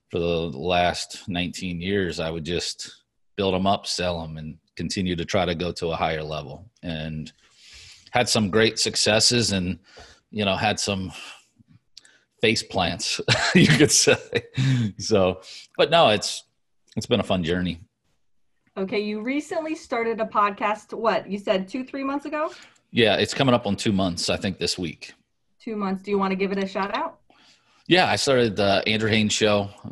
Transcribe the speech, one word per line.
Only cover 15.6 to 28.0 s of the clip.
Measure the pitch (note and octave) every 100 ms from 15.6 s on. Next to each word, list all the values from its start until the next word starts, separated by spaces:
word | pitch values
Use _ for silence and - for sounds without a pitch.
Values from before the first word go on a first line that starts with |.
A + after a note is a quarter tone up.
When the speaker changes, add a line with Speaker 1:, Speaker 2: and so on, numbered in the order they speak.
| - -
Speaker 1:
but | D#3
no, | E3 C3
it's, | G#2 - - - _ _ _ _ A2
it's | -
been | A2+
a |
fun | - F#2+
journey. | D#2+ F2+ F2+ D#2+ - _ _ _ _ _ _ _ _ G#3
Speaker 2:
Okay. | F#3+ G#3
You | G#3 G#3+
recently | A#3 C#4+ D4+ F4 D#4 D#4+
started | - A#3+ A3+ A3
a |
podcast, | G#3+ A3 G3+ G3+ G#3+ G#3+ -
what, | G#3 A3 F3 -
you | G3+
said | A3 F#3+ F#3+
two, | C4
three | C4 C#4
months | C4+ C#4 D4
ago? | D4+ E4 - - _ _
Speaker 1:
Yeah, | A#2 A2
it's | F2+ G#2
coming | - C#3
up | A#2+
on | G2+ G2
two | A#2
months, | F#2+ F#2+ E2+ -
I | E2+
think, | G2 E2+
this | E2+ -
week. | E2+ - - - _ _ _ _
Speaker 2:
Two | A#3 G#3+
months. | F#3+ F#3+
Do | G#3
you | G3+
want | F#3+
to |
give | F#3+ G3
it | G3
a | F#3+
shout | G3+ G3 A#3+
out? | D#4+ - _ _ _ _ _ _ -
Speaker 1:
Yeah, | F3